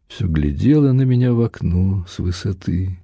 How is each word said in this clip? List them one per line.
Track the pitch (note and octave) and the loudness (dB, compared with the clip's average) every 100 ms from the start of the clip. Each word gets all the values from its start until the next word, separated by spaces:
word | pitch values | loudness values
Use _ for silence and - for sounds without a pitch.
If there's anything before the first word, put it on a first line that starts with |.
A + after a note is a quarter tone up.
| _ | _
всё | - F#2 | -6 -2
глядела | D#2 D2 C#2 A2 D3+ C#3 | 0 0 0 2 4 4
на | C3 | 4
меня | C3 B2 B2 | 2 2 2
в | A#2 | 2
окно | A#2 - E2+ F2 F#2 F#2+ F2 | 0 -2 -2 0 0 -2 -6
с | - | -6
высоты | F#2 F2 G2+ F#2 - F2+ F#2 F2+ | -6 -4 -6 -6 -4 -2 -4 -8